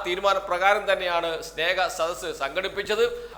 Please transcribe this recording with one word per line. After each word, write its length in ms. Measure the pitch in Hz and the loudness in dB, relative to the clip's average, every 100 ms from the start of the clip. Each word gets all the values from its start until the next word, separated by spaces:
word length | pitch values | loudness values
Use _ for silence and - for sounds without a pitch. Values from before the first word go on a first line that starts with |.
| 185 | 2
തീരുമാനപ്രകാരം 800 | 180 196 190 175 175 190 208 196 | 0 2 2 0 2 4 4 2
തന്നെയാണ് 400 | 185 180 170 165 160 - | 0 2 0 0 -4 -6
സ്നേഹ 280 | 151 170 185 175 - | -2 0 2 0 0
സദസ്സ് 320 | 165 170 175 - | -2 -2 -6 -4
സംഘടിപ്പിച്ചത്. 640 | 139 185 190 196 202 214 240 - - | -4 -2 -4 -4 -2 2 2 0 -10